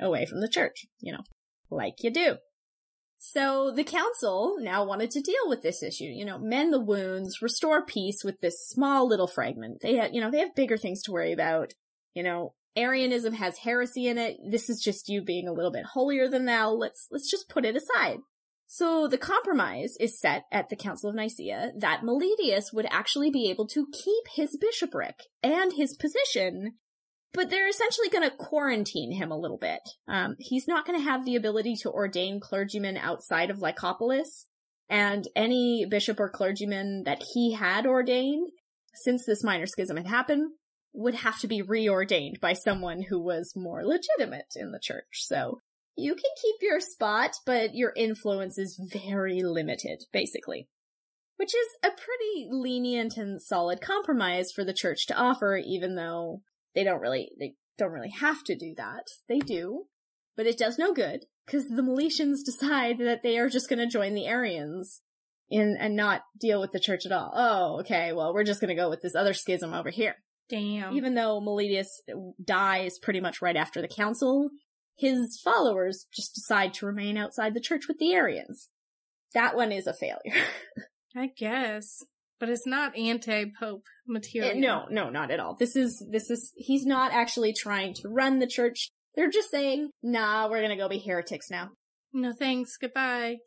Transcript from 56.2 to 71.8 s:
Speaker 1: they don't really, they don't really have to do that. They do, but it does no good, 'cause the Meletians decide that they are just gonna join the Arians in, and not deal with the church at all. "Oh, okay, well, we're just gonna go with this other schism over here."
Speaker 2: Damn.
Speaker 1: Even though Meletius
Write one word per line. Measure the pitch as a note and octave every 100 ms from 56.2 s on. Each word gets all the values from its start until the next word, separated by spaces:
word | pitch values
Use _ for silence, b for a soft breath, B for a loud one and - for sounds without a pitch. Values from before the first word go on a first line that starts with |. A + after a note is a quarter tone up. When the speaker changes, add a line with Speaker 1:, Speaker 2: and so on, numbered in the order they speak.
| E3+ F3+ - _ _
Speaker 1:
they | -
don't | G3 E3+
really, | A2 C3 - -
they | C#3 - _ -
don't | F#3+
really | D#3+ A#2
have | G#3 D4 D4+
to | - F#3
do | E3 -
that. | G#2+ G#3+ - - -
They | B3
do, | C4+ F#3 F3 C4 G#4 _ _ _ _ -
but | A3
it | A#3
does | A#3 A#3+
no | F4
good, | D4+ F3+ D#3 - _ -
'cause | C#4+ C#4
the | A#3
Meletians | B3+ B3+ D#4 D4 D4 C#4
decide | - - C#4 D4 A#3+ A#3+
that | A#3+ A#3
they | A#3+ A#3
are | B3
just | B3 B3
gonna | A#3+ A#3+
join | A#3+ G3
the | G#3 F#3
Arians | A#3+ A#3+ E3+ D3 F3+ F3+ - _ _ _ _ _
in, | G#3 G#3 G#3
and | G#3+ G#3
not | G#3 F#3 - -
deal | A#3 G#3
with | G3
the | F#3
church | - F#3 F#3
at |
all. | F#3 -
"Oh, | - A#3+ G3+ F3 D#3
okay, | G3 F#3+ E3+
well, | E3 D#3+
we're | F#3+
just | G#3 G3+
gonna | F#3+
go | E3+ F3
with | E3
this | F3+
other | D#3+ G3+
schism | F#3+ - F3+ E3+
over | E3+ D#3
here." | F3+ G#3+ - _ _ -
Speaker 2:
Damn. | A3 G#3 G#3 F#3+
Speaker 1:
Even | C4+ B3+
though | B3 A3+ G#3+
Meletius | G#3 G#3 G#3 G3